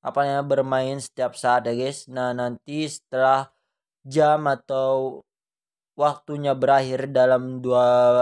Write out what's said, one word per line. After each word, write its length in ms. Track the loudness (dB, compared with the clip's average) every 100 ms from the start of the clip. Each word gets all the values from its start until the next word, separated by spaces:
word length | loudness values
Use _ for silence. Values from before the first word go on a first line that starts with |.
| -4
apa 120 | -2
namanya, 240 | 0 -2 0
bermain 560 | 0 0 0 -2 -6
setiap 320 | -10 -6 -6
saat, 320 | -2 0 0 0
ya, 80 |
guys. 320 | -4 -4 -8 -12
Nah, 240 | -6 -4
nanti 560 | -4 -6 -8 -10 -8 -8
setelah 640 | -10 _ 0 2 2 -2 _ _ _ _ _
jam 400 | -4 2 2 2 0
atau 720 | -4 _ -4 0 -2 -4 -10 _ _ _ _ _ _ _ -2
waktunya 560 | -2 -2 -10 -6 -2
berakhir 560 | 0 4 2 2 -6 -2
dalam 560 | 2 4 4 0 -8
dua 560 | 0 2 4 6 6 4